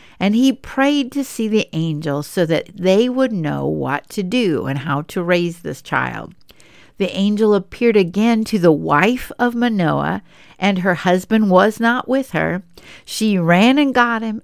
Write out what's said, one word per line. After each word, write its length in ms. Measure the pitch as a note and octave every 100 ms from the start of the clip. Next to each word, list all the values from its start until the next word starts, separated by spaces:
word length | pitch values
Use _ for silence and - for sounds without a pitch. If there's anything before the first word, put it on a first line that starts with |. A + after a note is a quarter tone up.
| - -
and 160 | F#3+
he 160 | A3 C4+
prayed 640 | C#4 - - C#4 D4 B3+
to 120 | C#4+
see 220 | C4 - A3
the 220 | G#3+ -
angel 480 | D#3 E3 D3+ D#3 C#3+
so 240 | D3 - E3
that 240 | E3 -
they 360 | - F3+ G3 B3
would 220 | B3+ C4
know 340 | G3+ D3+ C#3 C#3
what 420 | D#3 C3 C#3 -
to 120 | -
do 420 | F#3 B3 G#3+ C3+
and 140 | - C#3
how 240 | D3+ C#3+
to 200 | D3+ F#3+
raise 380 | E3+ F3 E3+ E3+
this 220 | D3+ C#3
child. 520 | - C3+ B2+ A2+ - - - - - - - -
The 180 | F#3+
angel 400 | - G3 G#3 A3
appeared 420 | G3+ F#3 - A#3 G#3
again 480 | E3+ F3+ A3+ A3+
to 140 | A3 G#3+
the 140 | E3+
wife 580 | D3+ D#3+ D3+ G3+ B3+ - -
of 160 | A#3+
Manoah, 680 | A#3 A#3+ G#3 D#3+ C#3+ D3 F#3+ - - - -
and 200 | G3 F#3+
her 160 | F#3
husband 560 | F3 F#3 F3+ - A3 G#3
was 280 | F3+ G3+ G#3+
not 300 | A#3 B3 -
with 220 | C4 C4+
her. 320 | D#3+ D#3+ F3 - - - -
She 320 | - - A3 F#3+
ran 400 | E3 F3 A3+ C#4
and 160 | C#4
got 300 | B3+ A#3+ A3+
him 180 | A3 A3